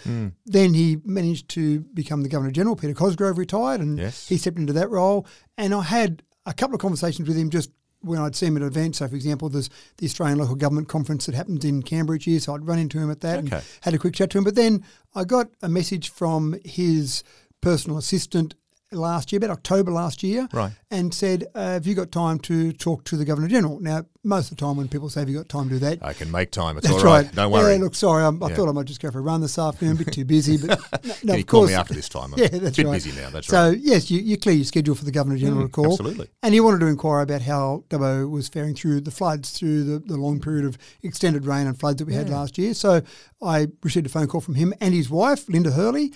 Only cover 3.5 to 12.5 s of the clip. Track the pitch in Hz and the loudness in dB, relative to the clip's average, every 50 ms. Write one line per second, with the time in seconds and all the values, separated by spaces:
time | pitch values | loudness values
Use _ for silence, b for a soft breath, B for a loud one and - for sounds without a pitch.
3.5 | 190 220 240 262 269 208 151 151 147 147 90 113 - - - - 180 170 - 180 | -2 -2 -2 -2 -2 -2 -2 -2 -2 -2 -4 -6 -6 -10 -4 -2 -2 -2 -2 -2
4.5 | 170 170 151 143 143 160 190 233 220 180 185 196 202 202 196 b b b b b | -4 -2 -2 -2 0 0 0 0 0 2 2 2 2 0 -2 b b b b b
5.5 | _ - 208 196 208 202 170 151 220 240 220 180 160 - _ _ _ _ - 180 | _ -4 -2 -2 -2 -2 -2 0 0 0 0 0 -2 -6 _ _ _ _ -12 -10
6.5 | - - 247 277 247 170 190 196 170 131 170 170 - - 156 156 160 160 160 156 | -4 -2 -2 0 0 -2 -2 -2 -2 -2 -2 -2 -4 -2 -4 -2 -2 0 0 0
7.5 | 165 170 - - _ _ _ _ _ _ - 170 170 156 151 147 - - 185 165 | 0 -2 -2 -4 _ _ _ _ _ _ -8 -4 -4 -2 -2 -4 -4 -2 0 0
8.5 | 151 143 143 143 135 156 160 160 156 - 143 120 139 139 127 151 147 143 156 147 | 0 0 -2 -2 -2 -2 -2 -2 -2 -4 -6 -6 -6 -4 -4 -4 -2 -2 -4 -4
9.5 | 139 143 131 b b b b b b - 175 131 - - 170 143 143 147 143 123 | -4 -4 -4 b b b b b b -8 -6 -6 -4 -2 -2 0 0 0 0 0
10.5 | 131 139 - 143 147 151 151 - - 156 135 151 151 135 - - 120 139 185 214 | 0 0 0 0 0 -2 -2 -2 -4 -4 -2 -2 -4 -4 -4 -4 -4 -4 -4 -4
11.5 | 175 135 147 147 143 139 127 - 160 165 160 156 160 147 - 170 165 151 - 147 | -4 -2 0 0 0 -2 -2 -2 -2 -2 0 0 -2 -2 0 0 0 0 0 -4